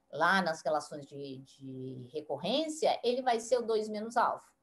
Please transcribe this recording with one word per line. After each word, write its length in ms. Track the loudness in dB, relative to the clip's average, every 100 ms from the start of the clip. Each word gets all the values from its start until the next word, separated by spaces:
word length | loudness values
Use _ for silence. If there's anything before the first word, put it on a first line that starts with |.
| _
lá 300 | 2 4 6
nas 220 | 4 0
relações 440 | 0 0 -2 -10 -12
de, 320 | -12 -10 -10
de 680 | -14 -16 -12 -8 -8 -10 -10
recorrência, 880 | -10 -6 -4 0 0 0 0 2 2
ele 160 | 2 0
vai 180 | 2 0
ser 200 | 2 0
o 80 | 2
dois 220 | 0 0
menos 280 | -4 -2 2
alfa. 340 | 2 0 -8 _